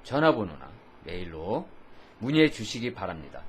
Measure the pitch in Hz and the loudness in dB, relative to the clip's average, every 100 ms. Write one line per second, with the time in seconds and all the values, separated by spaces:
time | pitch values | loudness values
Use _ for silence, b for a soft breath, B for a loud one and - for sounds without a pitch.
0 | - 131 160 127 98 71 65 - - - | -2 4 6 6 2 -6 -14 -18 -20 -18
1 | - 90 90 80 85 127 190 - - B | -8 -6 -6 -6 -2 -2 -4 -14 -20 B
2 | B B 117 156 156 151 107 117 120 - | B B 2 6 6 4 -6 -4 -6 -4
3 | 92 85 71 67 | -6 -6 -10 -12